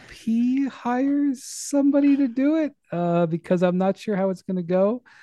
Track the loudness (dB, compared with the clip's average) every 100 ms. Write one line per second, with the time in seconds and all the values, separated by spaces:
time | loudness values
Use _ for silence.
0 | -12 -12 -4 0 0 0 -2 -4 -4 -2
1 | 0 0 0 -4 -8 -14 -4 2 2 4
2 | 4 4 2 0 0 2 -2 -6 _ -4
3 | 0 2 0 -2 -2 0 2 0 0 -2
4 | -4 -2 -2 -4 -6 -6 -2 2 2 0
5 | -8 -20